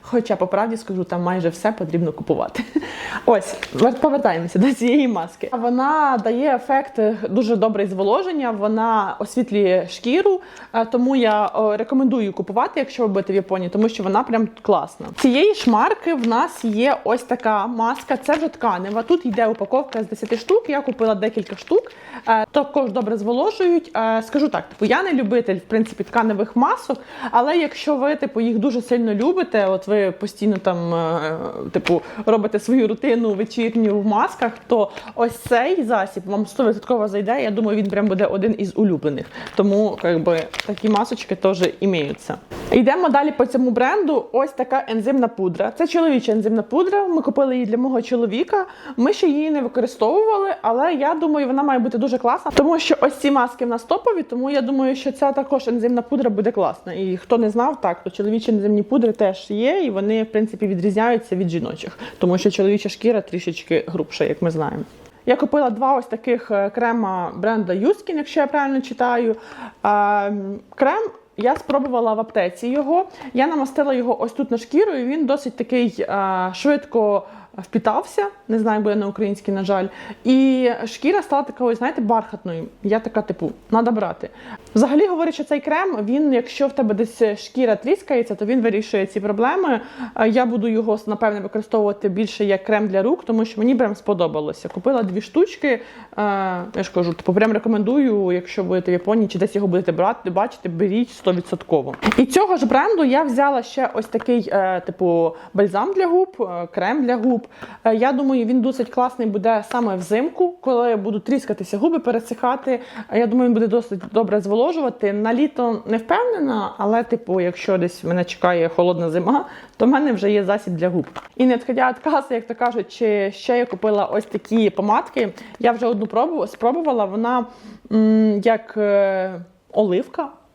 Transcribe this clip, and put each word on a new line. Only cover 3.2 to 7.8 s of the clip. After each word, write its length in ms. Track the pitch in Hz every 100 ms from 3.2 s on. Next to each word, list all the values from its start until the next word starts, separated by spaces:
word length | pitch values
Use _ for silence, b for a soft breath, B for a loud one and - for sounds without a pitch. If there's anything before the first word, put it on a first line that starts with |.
| -
Ось, 300 | 214 - - -
вер-, 260 | 135 240 240
повертаємося 600 | 311 277 226 165 170 -
до 140 | 254
цієї 340 | 262 240 285 262
маски. 420 | 196 170 - -
Вона 680 | 247 240 247 277 311 294 247
дає 320 | 214 240 294 247
ефект, 440 | 247 269 269 -
е, 180 | 214 214 208
дуже 260 | 202 220 233
добре 320 | 220 202